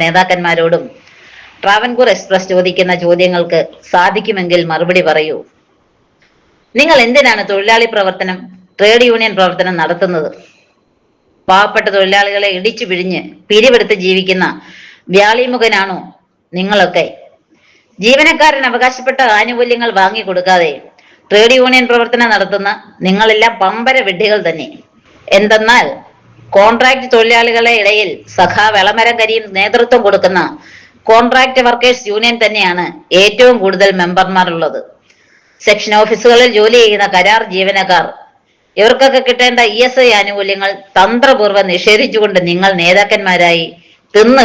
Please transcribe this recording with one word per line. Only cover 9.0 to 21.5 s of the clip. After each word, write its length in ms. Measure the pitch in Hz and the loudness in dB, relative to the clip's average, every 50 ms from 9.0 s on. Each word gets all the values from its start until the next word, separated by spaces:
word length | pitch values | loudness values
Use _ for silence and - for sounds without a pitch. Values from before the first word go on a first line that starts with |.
| 247 240 | 2 2
യൂണിയൻ 220 | 226 226 226 220 196 190 | 0 0 -2 -2 0 0
പ്രവർത്തനം 380 | 185 180 170 170 180 185 180 165 | 0 0 0 -2 -4 -4 -4 -4
നടത്തുന്നത്? 480 | 156 156 175 170 196 180 180 160 147 - - - - _ _ _ _ _ _ _ _ _ _ _ _ _ _ _ _ _ _ _ _ - | -4 -4 -4 -2 -4 -4 -2 -4 -6 -8 -10 -14 -20 _ _ _ _ _ _ _ _ _ _ _ _ _ _ _ _ _ _ _ _ 2
പാവപ്പെട്ട 380 | 185 190 208 - - - 196 202 196 | 2 2 2 2 0 -4 -4 -2 0
തൊഴിലാളികളെ 540 | 196 190 190 196 202 202 202 202 202 202 202 190 | 0 0 2 2 0 0 0 -2 -2 -2 -4 -4
ഇടിച്ചു 280 | 180 185 226 233 226 240 180 | -4 -4 -6 -6 -6 -8 -6
പിഴിഞ്ഞ് 320 | 185 175 180 185 180 147 - - - - _ - | -6 -6 -4 -6 -6 -8 -8 -12 -18 -14 _ 0
പിരിവെടുത്ത് 460 | 208 214 226 262 240 220 - - 214 190 | 2 2 4 4 4 2 2 0 -2 -2
ജീവിക്കുന്ന 420 | 180 185 185 185 185 185 185 185 175 147 127 - - - - - - - - _ _ - 180 | -2 -2 -2 -2 -2 -2 -2 -2 -2 -4 -4 -8 -16 -20 -20 -20 -20 -20 -20 _ _ -2 0
വ്യാളിമുഖനാണോ 840 | 196 202 208 226 254 254 254 247 240 233 226 214 196 196 196 180 156 175 180 - _ _ _ _ _ _ _ 175 180 | 2 2 2 2 0 0 -2 -2 -2 -2 0 0 -2 -2 -4 -6 -10 -14 -16 -20 _ _ _ _ _ _ _ -8 -6
നിങ്ങളൊക്കെ? 440 | 185 196 208 202 180 165 - 175 151 - - - - - _ _ _ _ _ _ _ _ _ _ _ _ _ - 185 | -4 0 0 0 0 0 0 -2 -4 -4 -6 -16 -20 -20 _ _ _ _ _ _ _ _ _ _ _ _ _ -4 0
ജീവനക്കാരൻ 580 | 226 262 277 302 330 320 - 294 311 294 269 269 247 | 2 2 4 2 2 2 2 2 2 2 0 -2 -4
അവകാശപ്പെട്ട 520 | 226 240 247 262 254 - 233 262 247 269 262 233 214 208 | -2 -2 -2 -2 -2 -4 -6 -4 -2 0 0 0 2 0
ആനുകൂല്യങ്ങൾ 520 | 226 233 247 233 247 240 240 233 240 233 196 190 | 0 -2 -2 -2 -2 -2 -2 -2 -4 -2 0 0
വാങ്ങിക്കൊടുക്കാതെ 720 | 190 196 214 226 202 190 185 180 180 185 185 180 170 156 139 - - - _ _ _ _ _ _ _ - | 0 0 0 -4 -6 -6 -6 -4 0 0 2 2 0 -2 -4 -8 -14 -20 _ _ _ _ _ _ _ 0
ട്രേഡ് 260 | 196 208 220 233 | 2 2 4 4